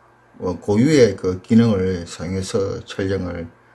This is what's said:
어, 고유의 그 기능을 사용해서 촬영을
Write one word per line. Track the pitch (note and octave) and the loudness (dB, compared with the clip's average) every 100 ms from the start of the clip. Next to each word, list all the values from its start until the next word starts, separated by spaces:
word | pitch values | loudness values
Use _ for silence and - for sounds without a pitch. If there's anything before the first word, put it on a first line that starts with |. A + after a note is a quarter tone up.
| _ _ _ - | _ _ _ -10
어, | F2+ E2+ | -8 -6
고유의 | - G#2 C#3 D3+ A2+ F#2+ | 0 2 4 6 4 2
그 | F#2 F#2 | -4 -4
기능을 | - A2+ A#2 G2 F#2 F#2 F2+ | 2 4 4 2 -2 -4 -8
사용해서 | - E2+ F#2+ F#2 - G2 - - | -12 -8 -6 -4 -4 -4 -6 -10
촬영을 | - F#2+ G2 F2+ F2 E2+ - _ | -6 -4 -2 -4 -8 -12 -16 _